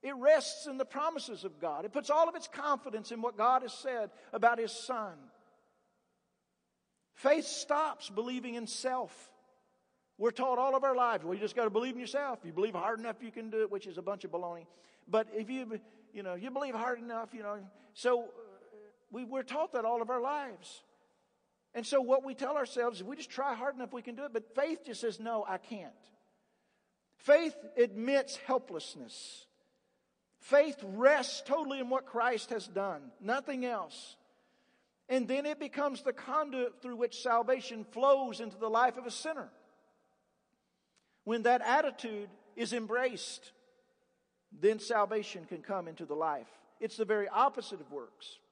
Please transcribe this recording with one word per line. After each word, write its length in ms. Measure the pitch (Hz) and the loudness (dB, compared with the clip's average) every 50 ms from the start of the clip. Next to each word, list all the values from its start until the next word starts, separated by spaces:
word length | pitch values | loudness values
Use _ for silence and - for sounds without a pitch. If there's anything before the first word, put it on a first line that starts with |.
It 140 | - 262 277 | -6 -8 -6
rests 500 | 247 247 285 311 294 - - - - - | 4 6 8 8 8 6 0 -8 -8 -8
in 120 | 302 269 | -8 -4
the 80 | 262 262 | -4 -4
promises 580 | - - 269 302 330 330 294 - 254 220 175 185 | -2 -2 -2 -2 0 -2 -2 -8 -8 -10 -8 -8
of 160 | 190 156 - | -10 -8 -4
God. 260 | 170 165 147 147 170 | -4 -2 -2 -2 -6
It 60 | 208 | -4
puts 180 | - 285 247 - | -4 -4 2 4
all 200 | 285 311 330 330 | 6 6 6 6
of 60 | 339 | 4
its 120 | 339 - | -4 -10
confidence 640 | - - - 285 294 285 - - 269 208 220 214 - | -10 -8 -4 0 0 0 0 0 -6 -8 -8 -6 -6
in 100 | 233 226 | -6 -4
what 160 | 226 240 233 | -4 -4 0
God 260 | 208 214 240 262 262 262 | 4 4 6 6 4 2
has 100 | 233 - | 0 -10
said 360 | - - 269 254 233 214 190 - - - - | -6 -6 -4 -2 -2 -4 -4 -6 -18 -16 -8
about 260 | - 226 208 233 240 | -2 6 6 6 6
his 140 | 226 233 214 | 6 -2 -4
Son. 460 | - - - - 247 226 214 196 165 147 135 123 _ _ _ _ _ _ _ _ _ _ _ _ _ _ _ _ _ _ _ _ _ _ _ _ _ _ _ _ _ _ _ _ _ _ _ _ _ | -4 -8 -6 -4 -4 -4 -4 -6 -10 -14 -20 -20 _ _ _ _ _ _ _ _ _ _ _ _ _ _ _ _ _ _ _ _ _ _ _ _ _ _ _ _ _ _ _ _ _ _ _ _ _
Faith 320 | - - 269 294 320 - | 0 4 6 6 6 4
stops 640 | - - - - - 294 294 311 302 - - - - | -2 -6 -8 0 0 2 2 2 0 0 -6 -12 -6
believing 460 | 196 202 226 247 254 254 254 247 233 | -4 -4 -2 -2 -4 -4 -4 -6 -6
in 100 | 240 226 | -6 -6
self. 680 | - - - - 254 254 254 233 - - - - - _ _ _ _ _ _ _ _ _ _ _ _ _ _ _ _ _ | -8 -8 -4 -2 -2 -2 -2 -4 -6 -10 -18 -20 -20 _ _ _ _ _ _ _ _ _ _ _ _ _ _ _ _ _
We're 140 | - 202 233 | 2 2 2
taught 260 | 226 - 254 262 247 | 2 2 0 2 4
all 180 | 240 254 269 269 | 4 4 4 4
of 80 | 269 262 | 4 4
our 120 | 269 262 | 4 4
lives, 300 | 247 247 233 226 185 156 | 4 4 4 2 0 0
"Well, 80 | 165 185 | -2 -4
you 60 | 202 | -2
just 160 | 208 208 - | -2 -2 0
gotta 140 | 240 233 220 | 2 0 2
believe 260 | 196 220 240 254 254 | 2 2 0 0 -4
in 40 | 247 | -6
yourself. 400 | 247 214 - 277 285 277 240 - - | -8 -4 -2 -2 -2 -2 -4 -6 -8
You 80 | 170 156 | -6 0
believe 220 | 175 202 226 190 | 0 0 2 2
hard 240 | 175 175 208 226 220 | 0 0 0 -2 -2
enough, 220 | 226 233 220 226 | -4 -6 -6 -6
you 100 | 247 226 | -10 -12
can 180 | - 226 226 220 | -10 -10 -10 -4
do 120 | 214 220 | 0 0
it," 80 | 220 196 | 0 0
which 160 | 202 196 196 | 0 -6 -6
is 120 | 196 175 | -6 -10
a 40 | 185 | -6
bunch 220 | 180 190 202 190 - | -4 -4 -6 -6 -6
of 80 | 180 | -6
baloney. 340 | 151 175 180 175 170 170 165 - - - _ - _ _ _ | -4 -4 -4 -4 -8 -10 -14 -18 -20 -20 _ -20 _ _ _
But 200 | - - 220 220 220 - | 2 2 2 2 2 -4
if 160 | 220 220 202 | -6 -4 -4
you, 320 | 262 262 254 220 220 214 - - - - - _ - | -6 -6 -6 -6 -8 -10 -10 -14 -20 -20 -20 _ -14
you 100 | 202 196 | -10 -8
know, 120 | 185 180 | -8 -8
you 140 | 180 202 262 | -8 -8 -6
believe 260 | 254 269 285 277 240 | -4 -4 -4 -2 -4
hard 240 | 220 226 254 254 233 | -2 -2 -2 -2 -4
enough, 340 | 226 240 233 226 226 214 - | -6 -8 -6 -8 -8 -8 -10
you 100 | 233 208 | -10 -8
know. 160 | 208 208 208 196 190 - - - - _ | -8 -8 -8 -10 -16 -20 -20 -20 -20 _
So, 300 | - - 247 247 240 233 | 0 2 4 4 4 2
uh, 40 | - - - - - 196 196 - - - 214 - - _ _ _ _ | -4 -12 -16 -18 -18 -20 -20 -20 -20 -20 -20 -20 -20 _ _ _ _
we, 140 | 214 233 254 | -10 -10 -8
we're 180 | 226 262 269 254 | -4 -4 -6 -4
taught 300 | 254 247 294 320 - - | -2 -2 -2 -2 0 0
that 100 | 254 220 | 0 0
all 180 | 220 240 233 | 2 0 0
of 80 | 233 220 | 0 0
our 120 | 254 247 | -2 -2
lives. 600 | 240 269 294 302 285 254 208 175 180 - - - _ _ _ _ _ _ _ _ _ _ _ _ _ _ _ _ _ _ _ | 0 -2 -2 -2 -4 -6 -10 -14 -16 -20 -20 -20 _ _ _ _ _ _ _ _ _ _ _ _ _ _ _ _ _ _ _
And 120 | 226 226 | -8 -6
so 160 | - 277 277 | 2 2 2
what 220 | 262 240 262 269 262 | 4 4 2 2 2
we 100 | 269 262 | -2 -6
tell 220 | - 269 262 294 | -4 -2 -2 0
ourselves 440 | 294 262 233 - 254 240 240 226 180 | 0 -2 -2 -2 0 0 0 -2 -4
is, 40 | 185 | -8
"We 140 | 202 277 | -10 -8
just 120 | 311 285 - | -10 -12 -12
try 240 | - - 269 277 247 | -6 -2 -2 -2 -2
hard 220 | 214 254 277 285 | -2 -4 -6 -4
enough, 160 | 247 254 208 | -4 -10 -8
we 100 | - 247 | -8 -10
can 140 | 220 247 233 | -10 -10 -10
do 80 | 226 285 | -8 -8
it." 80 | 285 | -4
But 240 | 226 226 220 - - | -4 -4 -6 -2 -2
faith 300 | 262 285 320 311 - - | -2 0 0 -2 -6 -6
just 160 | 277 226 - | -12 -10 -4
says, 180 | 233 233 196 170 | -4 -4 -4 -4
"No, 240 | 220 233 233 220 208 | -6 -2 -2 -2 -2
I 120 | - 190 | -2 -4
can't." 360 | 185 - - 233 208 170 113 - - _ - _ _ _ _ _ _ _ _ _ _ _ _ _ _ _ _ _ _ _ _ _ | -6 -6 -10 -12 -12 -12 -14 -18 -20 _ -20 _ _ _ _ _ _ _ _ _ _ _ _ _ _ _ _ _ _ _ _ _
Faith 380 | _ - - 294 311 339 311 - - - - - | _ 6 8 8 8 8 2 -4 -8 -16 -8 2
admits 580 | 254 240 233 190 220 226 254 277 277 269 269 - | 2 2 2 2 -4 -2 2 2 2 2 0 -8
helplessness. 1080 | - - - 262 254 254 - 190 160 - - - 156 127 113 - - - - - - - _ _ _ _ _ _ _ _ _ _ _ _ _ _ _ _ _ _ _ | -12 -4 0 0 0 0 -4 -10 -10 -10 -10 -14 -14 -16 -16 -16 -16 -16 -16 -16 -18 -20 _ _ _ _ _ _ _ _ _ _ _ _ _ _ _ _ _ _ _
Faith 400 | - - 269 285 294 320 - - | -2 6 6 6 6 6 2 -6
rests 640 | 214 196 190 208 247 269 302 285 254 - - - - | -10 -8 -4 6 8 8 8 8 2 -2 -6 -8 -2
totally 340 | - 269 320 311 269 277 269 | -2 0 0 0 -2 -4 -4
in 80 | 254 240 | -2 -2
what 180 | 254 262 254 | -2 -2 -2
Christ 420 | 262 - 226 233 247 247 214 - - | -4 -2 0 2 2 2 0 -4 -6
has 180 | 240 220 180 | -8 -8 -8
done, 440 | - 175 190 196 196 170 147 143 127 - _ | -4 -4 -2 -2 -2 -4 -6 -10 -16 -18 _
nothing 440 | - 196 240 277 269 - 277 254 247 | -4 -2 -2 -2 -2 -4 -6 -4 -4
else. 520 | 247 240 208 180 160 - - - - - _ _ _ _ _ _ _ _ _ _ _ _ _ _ _ _ _ _ | -4 -4 -4 -6 -8 -12 -16 -16 -18 -20 _ _ _ _ _ _ _ _ _ _ _ _ _ _ _ _ _ _
And 200 | - 254 262 240 | -2 0 0 0
then 180 | - 262 277 285 | 0 0 0 0
it 140 | 294 302 294 | -2 -4 -4
becomes 420 | 302 269 - 285 285 285 269 220 | -8 -8 -4 -2 -2 0 -2 -2
the 120 | - 269 233 | -4 -4 -4
conduit 680 | - - 262 262 311 311 294 254 262 247 240 - - | -4 -6 -2 0 0 0 0 -2 -4 -4 -4 -4 -8
through 140 | - 254 247 | -10 -10 -4
which 260 | 220 240 240 - - | -2 -2 -2 -2 -4
salvation 640 | - 254 233 233 233 220 262 262 - - 240 220 208 | 2 4 4 4 6 4 2 0 0 -8 -10 -10 -10
flows 560 | - - 226 262 277 277 277 269 247 214 - | -10 -2 2 6 6 6 6 4 -2 -4 -6
into 180 | 233 214 202 | -8 -10 -6
the 120 | 190 226 220 | -6 -4 2
life 280 | 220 226 247 247 233 | 4 6 6 6 4
of 80 | 254 240 | 0 -10
a 60 | 240 | -8
sinner. 400 | - - - 311 320 277 190 120 - - _ _ _ _ _ _ _ _ _ _ _ _ _ _ _ _ _ _ _ _ _ _ _ _ _ _ _ _ _ _ _ _ _ | -10 -6 -6 -6 -6 -6 -8 -12 -16 -20 _ _ _ _ _ _ _ _ _ _ _ _ _ _ _ _ _ _ _ _ _ _ _ _ _ _ _ _ _ _ _ _ _
When 180 | - 226 233 214 | -2 -2 4 6
that 180 | 240 247 247 | 6 6 6
attitude 720 | 240 226 247 302 311 285 - - - 233 214 208 208 196 - - _ - - | 6 6 6 6 4 2 -2 -4 -8 -6 -6 -6 -8 -10 -14 -20 _ -18 -4
is 180 | 226 233 208 233 | -4 -2 -2 -2
embraced, 800 | 240 220 208 220 247 254 269 233 170 - - - - - - _ _ _ _ _ _ _ _ _ _ _ _ _ _ _ _ _ _ _ _ | -4 -2 -2 0 2 2 0 0 -2 -8 -10 -10 -12 -16 -20 _ _ _ _ _ _ _ _ _ _ _ _ _ _ _ _ _ _ _ _
then 280 | - 151 156 208 220 208 | -10 2 4 4 4 4
salvation 680 | - - 240 214 208 196 220 214 208 - - 185 160 | -2 0 2 2 2 2 2 -4 -4 -4 -10 -12 -10
can 160 | - 185 160 | -10 -10 -10
come 260 | - - 202 190 175 | -6 -4 -4 -4 -4
into 200 | 165 160 160 170 | -6 -10 -10 -6
the 80 | 143 147 | -6 -2
life. 340 | 151 160 147 147 135 113 - - - _ _ _ _ | 0 0 0 0 -4 -6 -12 -20 -20 _ _ _ _
It's 180 | - 220 - | -6 -6 -2
the 80 | - 220 | -4 0
very 240 | 190 214 208 202 196 | 0 2 0 0 0
opposite 520 | - 208 247 277 269 262 208 - 202 170 | 2 4 4 4 2 -2 -8 -8 -12 -12
of 100 | 151 123 | -12 -10
works. 480 | 139 143 120 110 _ _ - - - - _ _ | -10 -10 -10 -12 _ _ -20 -20 -20 -20 _ _